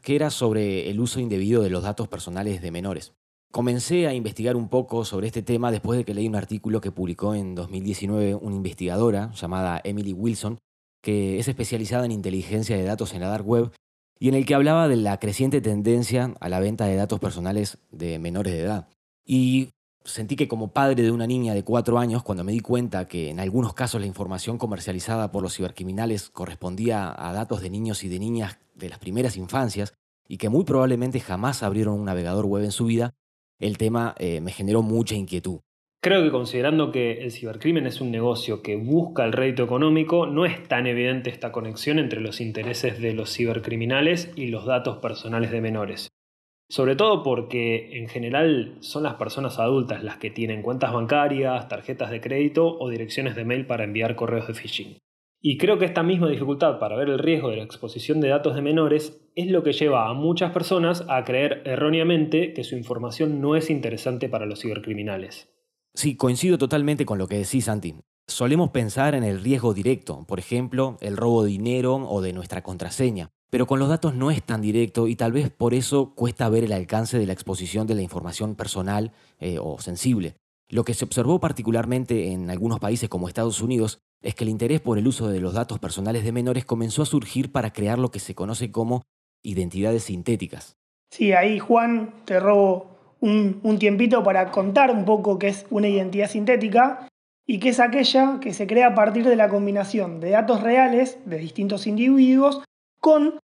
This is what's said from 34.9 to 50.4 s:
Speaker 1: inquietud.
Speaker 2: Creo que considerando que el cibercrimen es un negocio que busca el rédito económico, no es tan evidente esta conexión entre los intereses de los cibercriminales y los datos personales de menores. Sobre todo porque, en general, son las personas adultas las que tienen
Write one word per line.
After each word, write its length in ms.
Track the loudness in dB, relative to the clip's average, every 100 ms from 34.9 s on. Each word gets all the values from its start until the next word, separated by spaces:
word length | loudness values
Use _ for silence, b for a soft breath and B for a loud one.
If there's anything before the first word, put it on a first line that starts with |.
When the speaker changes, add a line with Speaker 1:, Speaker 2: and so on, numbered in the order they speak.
| 0 0
Speaker 1:
inquietud. 440 | -2 -4 -6 -6 -8 _ _ _ _
Speaker 2:
Creo 220 | 2 4
que 80 | 4
considerando 640 | 2 -2 -2 0 2 0
que 320 | 0 -2 -2
el 80 | -8
cibercrimen 520 | -10 -12 -4 0 0 0
es 140 | -4
un 120 | -4
negocio 500 | 0 0 0 -4 -6
que 140 | -4 -4
busca 480 | 2 2 2 0
el 80 | 0
rédito 320 | 2 0 0
económico, 600 | 0 2 4 4 4 2 2
no 200 | 2 0
es 160 | 0 -4
tan 180 | -2 0
evidente 420 | 0 0 -2 -4
esta 220 | -8 -8
conexión 480 | -6 -8 -6 -2 0
entre 220 | 0 -2
los 200 | -6 -6
intereses 600 | -8 -6 -6 -4 -4 -2
de 140 | -4
los 200 | -4 -6 -2
cibercriminales 920 | -2 -2 -4 -4 0 2 2 2 -4 -8
y 100 | -6
los 180 | -6
datos 340 | 0 0 0 -4
personales 520 | -6 -6 -6 -2 -2
de 100 | -2
menores. 480 | -2 -4 -6 -8 -14 _ _ _ _ _ -12
Sobre 240 | 0 2
todo 300 | 4 4 4
porque, 720 | 2 -2 -2 -2 0 -2 -4 -12
en 100 | -10
general, 680 | -8 -2 2 4 2 0 -8
son 240 | -10 -6
las 120 | -4
personas 440 | -4 -6 -4 -6 -2
adultas 460 | 2 2 0 -4
las 140 | -8 -8
que 120 | -10
tienen 320 | -6